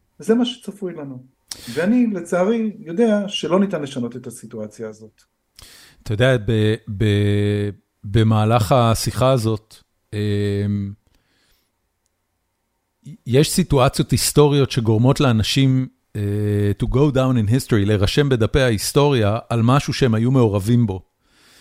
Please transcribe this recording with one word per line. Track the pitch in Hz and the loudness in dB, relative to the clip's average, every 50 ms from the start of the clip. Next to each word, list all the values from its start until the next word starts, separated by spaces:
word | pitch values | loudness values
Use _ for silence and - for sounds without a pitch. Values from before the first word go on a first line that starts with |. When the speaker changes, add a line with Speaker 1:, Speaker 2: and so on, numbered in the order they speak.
| _ _ _ - | _ _ _ -8
Speaker 1:
וזה | 151 175 226 | -2 -2 0
מה | 240 240 | 0 0
שצפוי | 240 - - - - 185 - 196 180 165 | -2 -4 -8 -14 -16 -14 -12 -12 -12 -10
לנו. | 156 147 139 131 127 - - _ _ _ - - - - 120 117 | -12 -12 -14 -14 -16 -18 -20 _ _ _ -20 -20 -18 -16 -10 -6
ואני, | 143 170 202 240 247 247 220 202 | -2 0 2 2 2 2 0 -2
לצערי, | 175 170 - 185 175 180 202 233 226 220 214 185 - | -4 -4 -2 -2 0 0 0 0 0 -2 -4 -6 -10
יודע | 151 156 170 185 240 226 208 208 202 202 | -12 -6 -2 0 2 2 2 0 -2 -4
שלא | - - - 156 170 190 | -6 -6 -4 0 0 2
ניתן | 202 196 185 156 147 | 0 0 -2 -6 -8
לשנות | 135 - 123 120 117 - | -8 -6 -6 -8 -8 -8
את | 123 117 | -12 -14
הסיטואציה | 127 - - - 110 - 110 107 107 107 - 113 110 | -16 -16 -16 -18 -16 -12 -12 -12 -12 -12 -14 -14 -14
הזאת. | 107 98 110 107 _ _ _ _ _ _ _ _ _ _ - - - - - - _ _ - | -14 -16 -20 -20 _ _ _ _ _ _ _ _ _ _ -20 -20 -20 -20 -20 -20 _ _ -10
Speaker 2:
אתה | - 110 | -6 -2
יודע, | 101 123 135 131 123 104 | 0 2 2 2 0 0
ב-, | 110 113 110 107 107 110 - - - 104 | 0 0 2 2 0 0 -2 -6 -8 -6
ב-, | 95 110 107 101 101 104 101 101 104 104 104 104 104 104 104 98 - _ _ _ _ - | -2 0 0 2 2 2 2 0 0 0 0 -2 -2 -4 -6 -8 -10 _ _ _ _ -8
במהלך | 104 98 117 110 110 113 107 107 107 117 120 107 - 147 | -2 0 2 2 4 4 2 2 2 2 2 2 2 2
השיחה | 127 117 113 110 - - 113 - - 131 131 | 2 4 2 2 0 -2 -4 -2 0 2 2
הזאת, | 135 127 110 113 110 107 - _ - - _ _ _ _ _ _ - | 2 2 0 -2 -4 -4 -8 _ -20 -20 _ _ _ _ _ _ -8
אמ, | 104 104 104 104 101 101 101 101 101 101 101 101 101 98 98 101 - _ _ _ _ _ _ _ _ _ _ _ _ _ _ _ _ _ _ _ _ _ _ _ _ _ _ _ _ _ _ _ _ _ _ _ _ _ _ _ _ - 135 165 - - | -6 -4 -2 -2 -2 -2 -2 -2 -2 -2 -2 -2 -4 -4 -6 -10 -14 _ _ _ _ _ _ _ _ _ _ _ _ _ _ _ _ _ _ _ _ _ _ _ _ _ _ _ _ _ _ _ _ _ _ _ _ _ _ _ _ -20 -20 -20 -16 -6
יש | - 117 135 156 - | 0 2 2 2 2
סיטואציות | - - 175 - 143 135 123 139 - - 151 - | 0 -2 -2 0 2 2 2 2 2 -2 -2 0
היסטוריות | 135 113 - - - 147 147 143 143 143 135 - | -2 -2 -2 0 4 4 4 4 4 2 0 0
שגורמות | - 127 110 113 110 107 120 131 139 - | -2 -2 0 2 2 2 4 2 2 2
לאנשים, | 147 127 117 110 104 - - 139 135 135 131 131 131 - - _ _ _ - | 2 2 2 2 0 0 0 2 2 2 2 0 -2 -4 -8 _ _ _ -10
אה, | 107 101 101 101 104 104 104 104 104 104 101 98 - 123 | -6 -4 -4 -2 -2 -2 0 0 0 0 0 -2 -2 -2
to | |
go | 107 107 127 147 151 123 | -2 0 2 2 2 2
down | 131 131 131 131 120 104 | 2 0 0 0 0 0
in | 98 | 0
history, | 117 131 - - 123 104 98 | 0 0 0 0 0 0 2
להירשם | 101 107 95 101 95 - 147 147 139 | 2 0 0 0 0 0 0 0 2
בדפי | 131 113 110 - - 147 | 2 0 0 0 0 2
ההיסטוריה | 131 123 113 95 - - - 143 143 147 139 120 107 101 107 117 - - | 2 2 0 -2 -2 -2 0 2 2 2 2 2 2 0 0 -2 -4 -4
על | 117 117 113 | -2 0 2
משהו | 120 131 143 - - - | 4 2 2 2 -2 -2
שהם | - 139 120 110 | 0 0 2 2
היו | 110 113 123 | 2 2 2
מעורבים | 135 131 117 110 98 104 95 110 120 120 120 | 4 4 4 4 2 0 0 2 2 2 2
בו. | 104 95 90 - _ _ _ _ _ _ _ _ _ _ _ | 0 -2 -6 -12 _ _ _ _ _ _ _ _ _ _ _